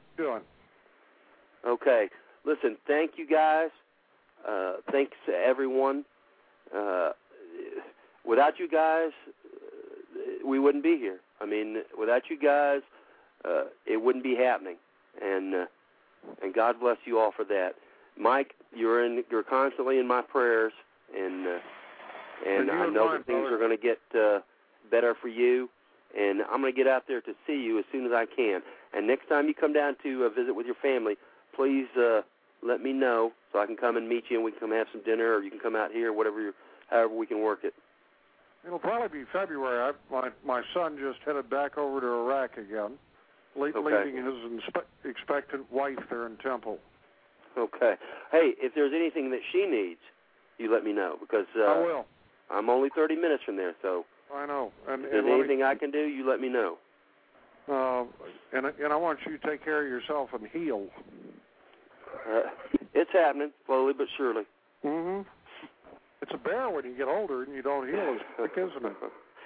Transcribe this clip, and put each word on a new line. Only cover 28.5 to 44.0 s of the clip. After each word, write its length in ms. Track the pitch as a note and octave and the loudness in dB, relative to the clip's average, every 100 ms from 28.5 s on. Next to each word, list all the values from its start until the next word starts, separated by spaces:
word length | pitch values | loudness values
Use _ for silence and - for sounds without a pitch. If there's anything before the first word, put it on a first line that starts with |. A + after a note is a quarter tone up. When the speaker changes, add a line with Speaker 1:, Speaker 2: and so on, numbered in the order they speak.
| F#2 - - - | 0 -4 -18 -10
Speaker 2:
And 140 | G#2 G#2+ | -2 0
next 200 | C3+ - | 0 2
time 180 | D3 D3+ | 0 2
you 60 | D3+ | 2
come 180 | D#3 | 2
down 220 | D3 C#3+ C3 | 2 2 -2
to, 220 | C#3+ C3 A#2+ | -4 0 0
uh, 40 | |
visit 240 | A2+ B2 | 0 -2
with 120 | G#2 A#2+ | -2 -4
your 80 | A2+ | -2
family, 420 | C#3+ C3 A2 G#2 - _ _ - | 0 0 0 -4 -8 _ _ 0
please, 320 | C3+ C3+ B2+ B2+ | 2 2 0 2
uh, 240 | A#2 A2 - _ _ - | 4 4 0 _ _ -6
let 180 | A#2 B2 | -2 0
me 120 | C3 | 0
know 380 | C3+ C3 A#2 A#2 - _ | 2 4 4 2 -2 _
so 80 | G#2 | 0
I 80 | G#2 | 0
can 80 | A2 | 0
come 200 | A#2+ A#2 | 0 0
and 140 | A2+ | 0
meet 140 | A#2+ - | -2 0
you, 60 | A#2 | 0
and 60 | A2+ | 0
we 40 | |
can 80 | G#2+ | -4
come 100 | A2+ | -2
have 160 | A2 G#2+ | 0 -2
some 100 | A2+ | -4
dinner, 340 | G#2+ A2+ A2+ A2 | -2 2 2 2
or 80 | |
you 80 | G2 | 0
can 80 | G2 | -6
come 160 | A#2 A2 | -4 -2
out 160 | G#2 | -2
here, 200 | A2+ A#2 | -2 -2
whatever, 300 | G#2+ A2 G#2+ | 0 0 -2
you, 120 | G#2 - - - - | -6 -8 -18 -20 0
however 240 | A#2 A2+ | 2 2
we 140 | A2+ A2 | 0 -4
can 140 | G#2+ | 0
work 220 | G#2+ G2+ | 0 0
it. 120 | F#2+ - _ _ _ _ _ _ _ _ F3 | -4 -8 _ _ _ _ _ _ _ _ -12
Speaker 1:
It'll 140 | F3 | -6
probably 400 | E3+ A#3 A3 D3+ | -2 -2 -4 -8
be 60 | B2 | -6
February. 480 | F#3 F#3+ D3 C3 A#2+ | -6 -4 -4 -2 0
I, 120 | B2+ - - | -2 -4 -6
my, 200 | C3 B2+ - | -4 -4 -6
my 200 | C#3 B2 A#2 | -4 -4 -2
son 240 | F3+ D#3+ D3 | -2 -2 -4
just 220 | C3+ A#2+ | -8 -6
headed 240 | D3+ C#3+ B2 | -4 -4 -2
back 280 | C3+ C#3 D3 | -2 -2 -2
over 240 | C#3+ C3+ | -4 -2
to 60 | B2 | 0
Iraq 500 | A#2+ A#2+ C#3 B2+ - | 0 0 0 -2 -6
again, 400 | G2+ G#2+ G#2 C#3+ _ _ _ _ _ C#3 | -8 -6 -6 -8 _ _ _ _ _ -4
le-, 140 | D3 | -2
Speaker 2:
Okay. 360 | A2+ D3+ G#2+ | 0 2 2